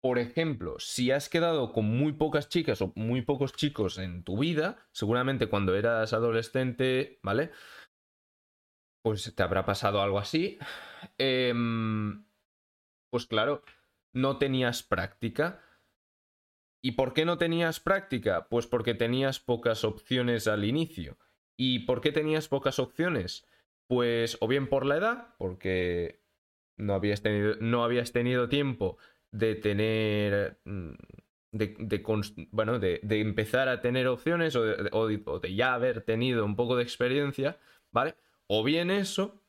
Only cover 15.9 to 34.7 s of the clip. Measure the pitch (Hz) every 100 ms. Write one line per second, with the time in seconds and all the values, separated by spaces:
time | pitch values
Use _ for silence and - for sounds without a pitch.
15.9 | _ _ _ _ _ _ _ _ _ 127
16.9 | 120 131 147 160 170 170 165 165 160 -
17.9 | 196 196 123 104 87 - 117 117 120 -
18.9 | 104 117 123 135 135 - 120 120 113 110
19.9 | 104 - 127 123 117 110 107 101 143 165
20.9 | - 73 - _ _ _ _ 127 123 -
21.9 | 127 156 151 151 156 151 139 139 131 127
22.9 | - 170 151 87 - _ _ _ _ _
23.9 | 123 120 117 117 - 113 135 135 135 135
24.9 | 147 208 247 240 _ 92 92 95 92 90
25.9 | 87 85 - _ _ _ _ _ _ 101
26.9 | 98 104 104 107 104 104 107 113 120 117
27.9 | 120 120 - 120 123 120 139 143 120 95
28.9 | - - _ _ 107 113 107 107 101 110
29.9 | 110 110 104 104 101 101 - - 98 85
30.9 | - - - _ _ _ 107 107 - 113
31.9 | 104 - 110 101 - - 107 110 120 95
32.9 | 87 104 107 107 107 107 127 131 123 120
33.9 | 127 127 123 - 170 165 135 113